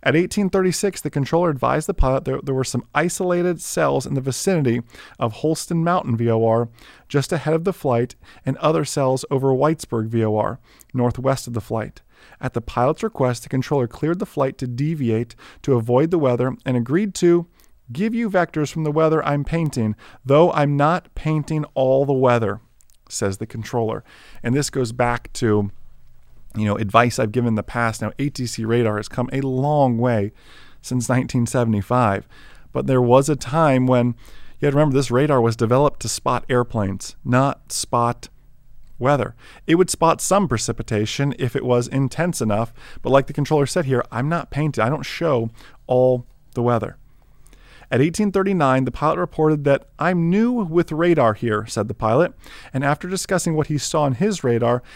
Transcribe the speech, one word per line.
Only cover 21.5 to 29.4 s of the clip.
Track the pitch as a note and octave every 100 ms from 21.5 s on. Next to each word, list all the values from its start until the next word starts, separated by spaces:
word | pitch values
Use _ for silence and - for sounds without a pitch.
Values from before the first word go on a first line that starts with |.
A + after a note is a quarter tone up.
| D#3 D3
all | - C3 C3+ C#3
the |
weather," | C3+ B2+ A#2+ A2 G#2 - _ - _ _
says | - G2+ F#2+
the | A2
controller. | A#2 A2 B2 A2+ A2 - - - -
And | A#2+ C3+
this | C#3+
goes | C#3 B2
back | A#2+ A#2+ A#2+ -
to, | - A#2 G#2 G2+ - - - - - - - - G#2+
you | G#2+
know, | G#2
advice | G#2 A2+ A#2+ -
I've | A2
given | A#2+ A#2+
in | A2
the |
past. | - B2 A#2 A2
Now, | A2 -
A | C#3+
T | - A#2+
C | - A2
radar | A#2 A2+ G#2+
has | G#2+
come | - A#2+
a | C3+